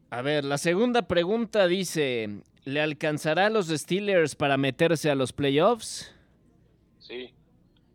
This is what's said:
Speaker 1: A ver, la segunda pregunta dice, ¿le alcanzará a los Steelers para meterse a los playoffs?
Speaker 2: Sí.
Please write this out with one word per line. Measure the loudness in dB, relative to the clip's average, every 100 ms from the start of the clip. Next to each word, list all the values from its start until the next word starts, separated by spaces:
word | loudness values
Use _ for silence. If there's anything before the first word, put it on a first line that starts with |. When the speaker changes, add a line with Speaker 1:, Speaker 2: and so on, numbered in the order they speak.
| _
Speaker 1:
A | -6
ver, | -2 -2
la | -2 -2
segunda | 0 2 2 0
pregunta | 0 0 0 -2 0 2 2
dice, | 2 -2 -2 -2 -2 -4 -8 -16 _
¿le | -6 -2
alcanzará | -2 -2 -4 -2 0 2 2
a |
los | 2 0
Steelers | -4 -2 -4 2 2 2 0
para | 0 2
meterse | 0 2 2 2 0
a | 0
los | -2
playoffs? | -2 0 4 4 2 -4 -14 -14 -20 _ _ _ _ _ _ _ _
Speaker 2:
Sí. | -16 -14 -16 _ _ _ _ _ _